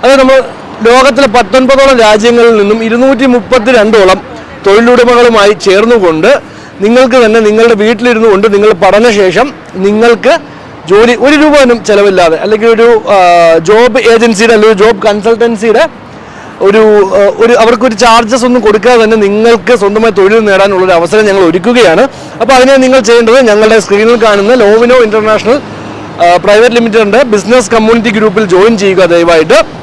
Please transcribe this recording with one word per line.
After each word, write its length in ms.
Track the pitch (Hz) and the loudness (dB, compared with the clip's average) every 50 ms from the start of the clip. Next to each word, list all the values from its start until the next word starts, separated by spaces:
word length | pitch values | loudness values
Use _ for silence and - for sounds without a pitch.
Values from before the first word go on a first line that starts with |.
| - | 0
അത് 140 | 247 277 277 | 0 2 2
നമ്മൾ 220 | 262 254 269 262 240 - - - - - - - | 2 2 2 0 0 -4 -14 -18 -20 -20 -14 -4
ലോകത്തിലെ 460 | 220 226 240 262 254 277 240 247 277 240 | -2 0 2 2 2 0 0 0 -2 0
പത്തൊൻപതോളം 720 | 202 247 226 185 202 262 262 247 269 262 269 269 262 233 | 0 -2 -2 0 0 0 2 2 2 2 2 2 2 2
രാജ്യങ്ങളിൽ 580 | 226 208 214 214 214 240 233 240 233 233 226 | 2 2 2 2 0 0 2 2 2 2 2
നിന്നും 280 | 214 202 202 214 226 226 | 0 0 -2 -2 -4 -4
ഇരുന്നൂറ്റി 420 | 226 220 240 254 269 277 220 269 | -4 -2 0 0 0 0 0 0
മുപ്പത്തിരണ്ടോളം 960 | 262 247 247 180 - 247 254 208 240 254 233 202 220 220 220 190 185 190 190 - - - - - - - - - | 0 0 -2 -2 -2 -2 -2 0 0 0 0 0 2 2 2 2 2 0 -2 -4 -16 -18 -20 -18 -20 -20 -6 -2
തൊഴിലുടമകളുമായി 840 | 196 196 220 233 240 247 240 240 240 247 240 247 240 226 214 202 208 | 0 0 2 2 2 2 2 2 2 2 2 2 2 2 2 0 0
ചേർന്നുകൊണ്ട് 880 | 214 160 - 196 185 202 220 226 240 226 190 170 160 156 165 220 285 240 - - - - - - - - | -2 -2 -2 -2 0 0 0 0 0 0 0 0 -2 0 0 0 0 0 -4 -12 -20 -20 -20 -20 -10 -6
നിങ്ങൾക്ക് 360 | 190 214 233 254 262 247 240 | -2 0 2 2 0 2 2
തന്നെ 240 | 254 233 214 220 233 | 0 2 2 2 0
നിങ്ങളുടെ 340 | 220 208 214 220 233 233 226 | 0 0 0 2 2 2 0
വീട്ടിലിരുന്നു 540 | 196 208 220 240 196 240 247 240 220 226 226 | 0 0 -2 -2 -2 -2 -2 0 0 0 0
കൊണ്ട് 260 | 196 196 202 226 202 | 0 0 0 0 0
നിങ്ങൾ 180 | 202 208 214 | 0 0 0
പഠനശേഷം 800 | 208 170 202 190 190 208 226 247 208 208 196 185 160 190 254 285 - - - - - | 0 0 0 0 2 2 2 0 0 0 -2 0 0 -2 -2 -4 -6 -16 -20 -16 -10
നിങ്ങൾക്ക് 640 | 185 185 202 208 214 226 240 233 190 - 247 330 311 285 - - - - - - - - | -4 -4 -2 0 0 0 0 0 0 0 -2 -2 -2 -4 -12 -20 -20 -20 -20 -20 -18 -4
ജോലി, 280 | 156 185 208 226 240 247 | 0 0 2 2 2 0
ഒരു 200 | 208 233 277 302 | 0 0 0 0
രൂപ 180 | 294 302 311 | 2 2 2
പോലും 320 | 294 294 269 247 240 226 185 | 2 2 2 2 0 -2 -2
ചെലവില്ലാതെ 540 | 214 208 202 202 208 190 185 175 165 160 156 | -2 0 0 0 0 0 2 0 0 0 -2
അല്ലെങ്കിൽ 300 | - 208 220 214 214 233 | -2 -4 -4 -2 0 0
ഒരു, 340 | 226 208 233 240 233 220 208 202 | 0 2 2 2 2 0 0 0
ആ, 500 | 208 190 180 175 175 175 170 165 165 165 | 0 2 2 2 2 2 2 2 2 0
ജോബ് 400 | 160 165 214 220 247 247 214 262 | 0 0 0 2 2 0 0 0
ഏജൻസിയുടെ 560 | 202 226 226 220 233 233 220 180 226 226 233 | 0 0 0 2 0 0 0 0 0 0 2
അല്ലെങ്കിൽ 220 | 214 214 220 220 | 2 2 2 2
ഒരു 80 | 185 208 | 2 2
ജോബ് 180 | 226 233 196 | 0 0 0
കൺസൾട്ടൻസിയുടെ 840 | - 220 202 208 190 226 233 214 240 233 233 190 214 233 208 240 320 311 - - - - - - - - - - - - - - | -2 -4 -4 -2 -2 -2 -2 0 -2 -4 -2 -4 -4 -2 0 0 -2 -2 -6 -16 -20 -20 -20 -20 -20 -20 -20 -20 -20 -20 -12 -4
ഒരു, 180 | - 196 202 220 | -2 0 2 2
ആ, 680 | 220 214 208 208 196 196 190 196 202 202 - - 220 | 2 2 2 2 0 0 0 0 0 0 0 0 0
ഒരു 80 | 233 | 0
അവർക്കൊരു 420 | 240 226 226 226 247 214 226 262 220 | 2 2 2 0 0 0 -2 -4 -2
ചാർജസ് 500 | 185 247 233 226 233 233 208 240 247 233 | 0 0 2 2 0 0 -2 -4 -2 -2
ഒന്നും 180 | 247 247 247 | 0 -2 0
കൊടുക്കാതെ 420 | 208 214 208 214 185 240 247 233 226 | 0 0 -2 0 0 0 2 2 2
തന്നെ 120 | 214 226 | 0 0
നിങ്ങൾക്ക് 600 | 220 202 196 202 214 220 233 233 214 170 226 247 | 0 0 -2 -2 0 0 0 0 0 0 -2 -2
സ്വന്തമായി 360 | 208 202 196 208 220 220 226 | 0 -2 -2 -2 0 -2 -2
തൊഴിൽ 320 | 196 202 190 190 214 226 214 | 0 0 0 2 2 0 0
നേടാനുള്ളൊരു 480 | 208 196 190 196 202 196 185 185 185 | 0 0 0 0 0 0 -2 0 0
അവസരം 340 | 180 165 170 165 208 214 214 | 0 0 0 0 0 0 0
ഞങ്ങൾ 160 | 208 196 196 | 0 0 0
ഒരുക്കുകയാണ്. 680 | 185 165 165 190 175 226 240 247 226 175 160 170 254 277 - - - - - - | 0 0 0 -2 -2 -2 0 2 2 2 2 2 0 -2 -4 -12 -20 -18 -8 -6
അപ്പോൾ 140 | 220 220 269 | -2 0 2
അതിന് 280 | 254 254 262 277 269 | 2 2 2 2 2
നിങ്ങൾ 180 | 262 254 262 262 | 2 2 0 0
ചെയ്യേണ്ടത് 480 | 214 208 233 233 233 220 233 269 262 226 | 2 2 0 2 2 2 2 2 2 2
ഞങ്ങളുടെ 300 | 208 214 220 220 226 220 | 2 2 2 2 0 0
സ്ക്രീനിൽ 440 | 185 - 196 202 214 226 240 233 | 0 -2 -2 0 0 0 0 2
കാണുന്ന 320 | 226 220 208 202 196 208 254 | 0 0 0 0 0 0 0
ലോവിനോ 420 | 254 214 202 214 226 240 240 254 | 2 2 2 2 2 2 2 2
ഇന്റർനാഷണൽ, 640 | 254 233 214 208 220 214 220 220 214 - 202 254 294 - - - - - - - - - - - - 170 | 2 2 0 -2 -2 -2 -2 -2 -2 0 -2 -2 -2 -4 -12 -16 -16 -16 -16 -16 -16 -16 -16 -6 -2 0
ആ, 120 | 175 175 | 0 0
പ്രൈവറ്റ് 380 | 175 - 196 208 214 233 247 233 | 0 2 2 2 2 2 2 0
ലിമിറ്റഡിൻ്റെ 480 | 240 233 226 202 226 220 202 202 240 | 0 -2 0 -2 -2 -2 0 0 0
ബിസിനസ് 480 | 285 240 214 202 165 196 240 254 226 - | 0 0 -2 -4 -2 0 -2 -2 0 0
കമ്മ്യൂണിറ്റി 380 | 233 226 220 220 233 233 202 240 | -2 -2 0 0 0 0 0 -2
ഗ്രൂപ്പിൽ 360 | 202 220 220 220 180 214 220 | -4 -2 -4 -4 -2 -4 -2
ജോയിൻ 340 | 185 175 180 196 233 233 190 | 0 0 0 2 0 0 0
ചെയ്യുക 260 | 202 196 190 180 185 | -2 -2 0 0 0
ദയവായിട്ട്. 760 | 170 170 170 170 170 170 160 156 160 240 311 320 - - - | 0 0 0 0 2 0 0 0 2 0 0 0 -2 -8 -20